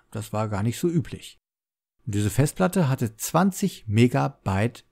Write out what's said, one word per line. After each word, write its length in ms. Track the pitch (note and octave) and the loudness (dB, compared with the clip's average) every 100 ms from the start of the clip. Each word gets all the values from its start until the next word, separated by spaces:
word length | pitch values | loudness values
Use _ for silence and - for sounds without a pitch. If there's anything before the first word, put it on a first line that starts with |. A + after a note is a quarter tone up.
| _ | _
Das 220 | A2 G#2 | -12 -6
war 160 | G#2+ G#2+ | -4 -4
gar 160 | G2+ | -2
nicht 160 | A2+ - | -2 -2
so 80 | F3 | 0
üblich. 500 | E3 - - - - _ _ _ _ _ _ - | 0 -2 -8 -16 -20 _ _ _ _ _ _ -6
Und 100 | G2+ | -2
diese 140 | G#2 | 0
Festplatte 580 | - D3 - F#3 F#3+ C#3+ | 2 0 2 0 2 0
hatte 280 | C3+ A2+ - | 0 -2 -6
zwanzig 680 | - D#3+ F#3+ - G3 - G#2+ | -2 2 2 0 -4 -4 0
Megabyte 1000 | G#2 B2 C3+ C#3+ - - F#2+ A#2+ - - | 4 4 4 -2 -4 -2 0 -2 -4 -20